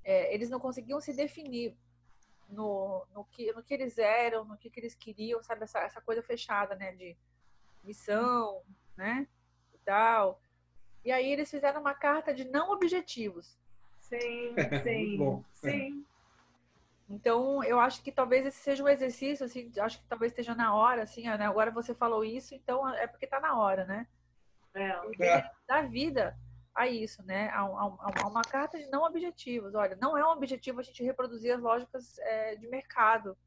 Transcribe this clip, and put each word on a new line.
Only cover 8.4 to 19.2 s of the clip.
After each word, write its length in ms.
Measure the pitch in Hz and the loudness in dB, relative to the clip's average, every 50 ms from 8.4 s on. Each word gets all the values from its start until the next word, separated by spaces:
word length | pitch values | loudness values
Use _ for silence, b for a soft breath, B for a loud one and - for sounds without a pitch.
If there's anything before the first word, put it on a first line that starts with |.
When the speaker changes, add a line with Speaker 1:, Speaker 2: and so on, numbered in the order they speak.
| 226 208 196 185 175 - 190 _ _ - - | 2 0 -4 -10 -14 -18 -20 _ _ -20 -12
Speaker 1:
né? 300 | - 190 208 233 262 285 - _ _ _ _ _ _ _ _ _ | -6 -4 -2 -2 -2 -4 -6 _ _ _ _ _ _ _ _ _
E 40 | _ | _
tal. 600 | _ 196 196 208 220 226 233 226 202 190 190 - _ _ _ _ _ _ _ - - - - - - | _ 2 4 6 6 8 6 6 4 4 2 -2 _ _ _ _ _ _ _ -20 -20 -18 -18 -8 -2
E 60 | 240 | 0
aí 200 | 254 254 254 269 | 2 2 2 2
eles 200 | 285 285 302 - | 0 0 0 -2
fizeram 300 | - 285 277 277 277 302 | -2 2 2 2 2 2
uma 140 | 294 285 285 | -2 -2 -2
carta 380 | - - 285 285 311 311 311 277 | 2 2 2 2 2 2 -2 -4
de 100 | 254 262 | -4 -4
não 260 | 254 262 285 330 370 | -2 0 0 2 2
objetivos. 840 | 403 392 370 339 359 370 320 - - 240 220 208 180 170 175 - - _ _ - - - - - - - | 2 2 4 2 2 0 -2 -4 -8 -6 -6 -6 -6 -10 -16 -18 -20 _ _ -20 -20 -20 -20 -20 -20 -20
Speaker 2:
Sim, 520 | - - 240 240 240 240 233 240 240 240 - | -12 -10 -6 -4 -4 -4 -4 -6 -6 -4 0
Speaker 3:
<laughs> 0 | |
Muito 260 | - 147 - - - | 0 0 0 0 0
Speaker 2:
sim, 340 | - 233 226 220 214 208 202 | 0 0 0 0 0 -2 0
Speaker 3:
bom. 280 | 196 143 135 - - - - - - - | 2 2 2 0 -2 -8 -14 -20 -8 -4
É. 60 | 277 | -4
Speaker 2:
sim. 360 | 285 285 269 277 285 285 285 _ _ _ _ _ _ _ _ _ _ _ _ _ _ _ _ _ _ _ _ - | -2 -2 -4 -6 -8 -10 -12 _ _ _ _ _ _ _ _ _ _ _ _ _ _ _ _ _ _ _ _ -14
Speaker 1:
Então, 540 | 202 208 - 240 233 240 254 269 277 277 247 | -14 0 2 4 4 4 4 2 2 0 2
eu 140 | - 240 240 | 4 6 6
acho 240 | 240 262 254 - | 6 4 2 -4
que 80 | - 277 | -10 -4
talvez 340 | - - 262 233 247 262 262 | 0 0 4 6 6 4 4
esse 120 | 277 269 - | 2 -6 -4
seja 240 | - 285 277 277 | -2 -2 -2 2
um 60 | 277 285 | 6 4
exercício, 560 | 285 269 262 254 240 - | 4 4 4 -4 -4 -2